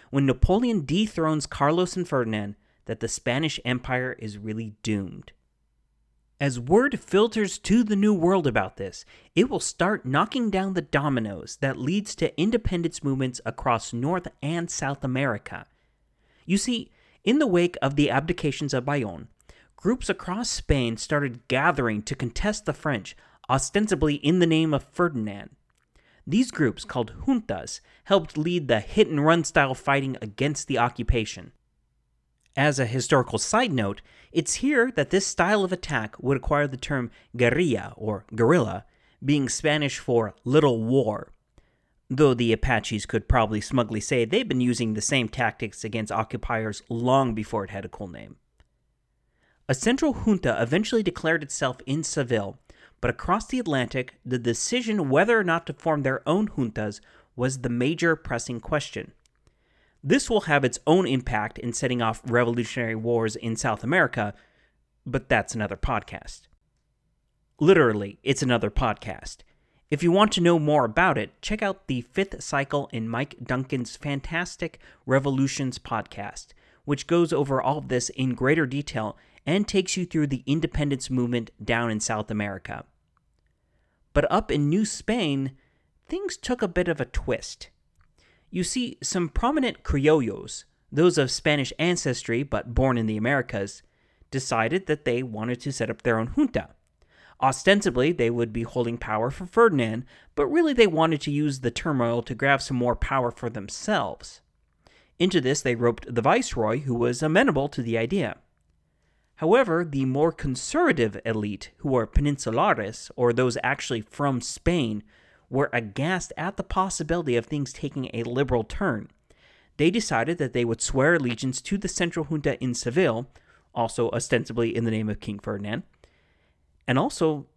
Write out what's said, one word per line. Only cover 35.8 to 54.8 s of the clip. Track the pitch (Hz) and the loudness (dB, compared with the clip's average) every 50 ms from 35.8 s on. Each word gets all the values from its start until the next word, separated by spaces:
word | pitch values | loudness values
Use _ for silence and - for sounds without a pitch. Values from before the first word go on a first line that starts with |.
| - - 147 117 110 104 - - | -4 -4 -4 -4 -4 -6 -8 -4
would | 120 131 139 | 0 0 0
acquire | 127 - - 147 143 147 | 0 0 0 0 0 0
the | 135 135 | -2 -4
term | 120 - - 147 131 120 110 - - _ _ - | -8 -6 -4 -4 -4 -4 -6 -10 -16 _ _ -2
guerrilla, | 120 120 120 123 156 185 151 110 98 - - - | 2 2 4 4 4 2 2 0 -2 -4 -6 -10
or | - 107 107 104 92 - - - | -8 -6 -6 -6 -6 -8 -6 0
guerrilla, | 113 113 123 170 170 113 104 92 95 - _ _ _ _ _ _ - - | 2 4 6 6 4 4 0 -4 -8 -12 _ _ _ _ _ _ -6 0
being | 135 147 147 131 117 | 2 2 2 2 0
Spanish | - - - 151 147 151 147 135 - | -2 -2 0 0 0 2 0 -2 -4
for | - - - 120 117 110 101 - _ - | -4 -2 2 2 2 2 0 -4 _ -2
little | 120 135 156 151 139 120 113 110 | 2 4 6 6 4 4 2 0
war, | 117 127 139 117 107 104 - - - - _ _ _ _ _ _ _ _ _ _ _ _ _ _ - | 2 2 2 2 0 -2 -6 -8 -14 -20 _ _ _ _ _ _ _ _ _ _ _ _ _ _ -4
though | 131 135 151 139 123 | 2 4 6 6 6
the | 117 120 113 113 | 4 4 2 2
Apaches | - - 135 120 107 - - 110 104 - | 2 2 2 0 0 -2 -2 -6 -6 -4
could | - - 110 - | -2 -4 -4 -2
probably | - - 120 110 104 110 107 | 0 0 2 2 2 0 -4
smugly | - - 143 127 117 104 110 107 | -4 -2 0 0 0 0 -2 -6
say | - - 139 123 117 | -4 -2 0 0 0
they've | 110 185 240 247 | 0 0 -2 -2
been | - 135 127 | 0 -2 0
using | 123 123 120 120 120 110 107 | 0 0 0 0 -2 -2 -2
the | 107 | -2
same | - - 143 131 117 | -2 0 0 0 0
tactics | 101 - - 120 107 - - 117 101 - - - | -2 -2 -2 -2 -2 -2 -4 -8 -10 -10 -10 -10
against | 107 104 113 110 107 | -6 -6 -6 -4 -4
occupiers | 104 110 110 - - 107 - - 120 110 110 110 104 - - - | -2 -4 -4 -4 -6 -8 -6 -4 -4 -2 -2 -4 -6 -8 -10 -8
long | 120 117 120 127 131 135 135 120 110 | -6 -2 2 2 4 4 4 2 -2
before | 110 104 - 117 107 98 | -4 -6 -4 -4 -6 -4
it | 95 | -6
had | 101 98 98 | -8 -10 -10
a | 90 | -12
cool | - - 101 | -12 -14 -14
name. | 92 78 55 53 50 - _ _ _ _ _ _ _ _ _ _ _ _ _ _ _ _ _ _ _ _ _ _ _ _ _ _ | -14 -14 -16 -18 -20 -20 _ _ _ _ _ _ _ _ _ _ _ _ _ _ _ _ _ _ _ _ _ _ _ _ _ _
A | - 135 | -4 -4
central | - - 220 254 - 330 294 233 | -2 0 0 0 2 0 0 0
junta | - - 220 202 175 - 127 110 - | 0 2 2 2 2 2 0 0 0
eventually | 117 117 151 196 214 - 247 226 202 | 0 0 0 0 0 0 0 0 0
declared | 175 - - - 160 165 160 156 | 0 -2 -2 0 0 0 0 -2
itself | - - - 147 127 123 - - | -6 -6 -4 -2 -2 -4 -4 -6
in | 131 139 160 151 | -4 -4 -2 -2
Seville, | - - 156 131 117 123 107 98 98 - - _ _ - _ - - _ - | -4 -2 -2 -2 0 0 0 -2 -4 -10 -14 _ _ -20 _ -20 -20 _ -4
but | - 113 | -4 -4
across | - - - - 185 220 - | -2 -2 -2 -2 -2 -2 -2
the | - 262 254 | -4 -4 -4
Atlantic, | 226 165 143 131 120 110 - 131 123 - - _ - | -2 0 0 0 0 -2 -2 -6 -6 -6 -10 _ -6
the | 123 127 123 | -4 -2 0
decision | 117 117 117 - - - 233 254 | 0 0 0 0 -2 -2 -2 -2